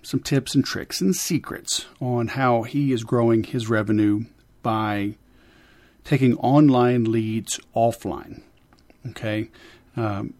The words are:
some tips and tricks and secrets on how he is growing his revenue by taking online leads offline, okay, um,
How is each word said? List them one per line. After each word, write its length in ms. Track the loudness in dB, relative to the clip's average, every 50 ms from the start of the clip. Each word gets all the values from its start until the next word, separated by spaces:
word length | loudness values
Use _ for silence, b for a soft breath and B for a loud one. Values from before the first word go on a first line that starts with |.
some 160 | -10 -6 -6 -4
tips 380 | -2 0 -2 -2 -2 0 0
and 80 | 0 0
tricks 360 | 0 -4 -8 -10 -8 -6 -2
and 140 | 0 0 0
secrets 720 | -2 -2 -4 -4 -4 -4 -6 -12 -12 -8 -6 -6 -6 -6 -10 -12 -8
on 260 | -4 -2 -2 -2 -2
how 360 | -2 -2 0 2 2 2 2
he 280 | 0 -2 -2 0 0 0
is 140 | 0 -2 -2
growing 400 | 0 0 2 4 4 4 2 0
his 240 | -2 -6 -6 -2 0
revenue 560 | 0 0 2 2 2 2 4 2 2 0 -4 -8 _ _ _ _ _ _
by 540 | -4 -2 -2 -2 -2 -2 -2 -4 -4 -6 -8 _ _ b b b b b b b b b b b b b b b
taking 340 | b -2 0 2 4 2 2 2
online 760 | 2 4 6 6 8 8 6 6 4 4 2 2 0 0
leads 480 | 0 0 0 -2 -4 -4 -4 -6 -10 -10 -10 _ -2
offline, 680 | 2 2 2 0 -2 -8 -8 -8 -8 -12 -16 -18 -20 -20 _ _ _ _ _ _ _ _ _ _ _ -16 -16
okay, 400 | -12 -8 -6 -4 -4 -4 -6 -8 B B B B B B B B -8
um, 380 | -4 -4 -4 -4 -4 -8 -10 -12